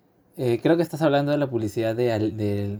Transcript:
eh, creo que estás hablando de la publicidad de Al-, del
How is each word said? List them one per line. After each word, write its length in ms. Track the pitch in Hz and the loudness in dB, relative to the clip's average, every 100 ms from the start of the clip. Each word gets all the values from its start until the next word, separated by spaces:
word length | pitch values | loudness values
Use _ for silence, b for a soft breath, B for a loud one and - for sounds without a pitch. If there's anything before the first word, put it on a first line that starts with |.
| _ _ _ - | _ _ _ -4
eh, 220 | 123 117 | 0 2
creo 140 | 151 170 | 2 2
que 60 | |
estás 180 | 165 143 | 0 0
hablando 320 | 156 143 143 | 2 2 2
de 40 | 147 | 0
la 120 | 139 | 0
publicidad 480 | 117 107 120 113 113 | -2 -4 -2 -2 0
de 160 | 123 | 0
Al-, 240 | 107 107 110 | 0 -2 -2
del 420 | 104 101 101 104 | -2 -2 -4 -6